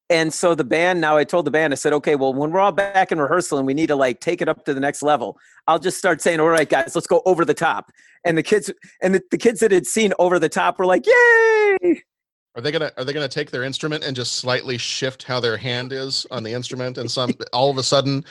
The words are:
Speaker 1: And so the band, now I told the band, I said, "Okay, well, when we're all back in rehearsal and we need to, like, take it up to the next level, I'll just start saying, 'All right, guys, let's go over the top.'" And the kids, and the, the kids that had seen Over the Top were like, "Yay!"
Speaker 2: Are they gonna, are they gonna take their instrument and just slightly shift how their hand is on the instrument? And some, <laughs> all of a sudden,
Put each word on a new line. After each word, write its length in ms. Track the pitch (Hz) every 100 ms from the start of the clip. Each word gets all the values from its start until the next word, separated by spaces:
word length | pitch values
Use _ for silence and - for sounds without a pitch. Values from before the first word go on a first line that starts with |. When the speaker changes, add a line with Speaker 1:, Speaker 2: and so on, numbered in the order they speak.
| -
Speaker 1:
And 240 | 170 160
so 220 | - 180
the 80 | 160
band, 380 | 131 156 180 180
now 160 | 156 151
I 80 |
told 220 | 139 175 151
the 40 |
band, 220 | 151 156
I 40 | 135
said, 160 | 151
"Okay, 200 | 147 151
well, 180 | 143 135
when 200 | 131 151
we're 80 | 180
all 100 | 202
back 400 | 170 196 196 185
in 100 | 165
rehearsal 380 | 143 175 170 147
and 80 | 135
we 80 |
need 140 | 139 160
to, 80 | 143
like, 240 | 131 120
take 200 | - 170
it 80 | 165
up 160 | - -
to 60 |
the 40 | 135
next 240 | 143 139
level, 340 | 147 143 107 - _ _ -
I'll 140 | 170
just 180 | 180 -
start 220 | 190 160
saying, 160 | 190 165
'All 100 | 160
right, 200 | 165 143
guys, 260 | 147 147
let's 140 | 170 -
go 140 | 170 185
over 180 | 170
the 100 | 165
top.'" 360 | 147 165 104 - _ _ _
And 140 | 170 160
the 40 |
kids, 260 | 151 214 - - - -
and 120 | 185 190
the, 60 | -
the 60 | -
kids 200 | 226 240
that 120 | 220
had 120 | 185 -
seen 260 | 220 214 180
Over 180 | 180 175
the 100 | 156
Top 300 | 185 180 -
were 80 | 185
like, 200 | 185 392
"Yay!" 960 | 494 480 453 453 440 415 381 359 302 - _ _ _ _
Speaker 2:
Are 60 | 120
they 80 | 139
gonna, 200 | 160 151 -
are 80 |
they 80 | 127
gonna 160 | 147 139
take 220 | 151 147
their 140 | 131
instrument 400 | 127 131 156 151
and 100 | 147 127
just 200 | 120 -
slightly 420 | 127 127 123 123
shift 460 | - - 139 131
how 160 | - 127
their 160 | 117 110
hand 360 | 120 123 127
is 320 | 135 135 135 -
on 120 | 123
the 80 | 110
instrument? 460 | 123 123 127 127 131
And 120 | 117
some, 220 | - 123 120
<laughs> 100 | -
all 180 | 123 139
of 60 | 131
a 60 |
sudden, 420 | 123 139 131 139 -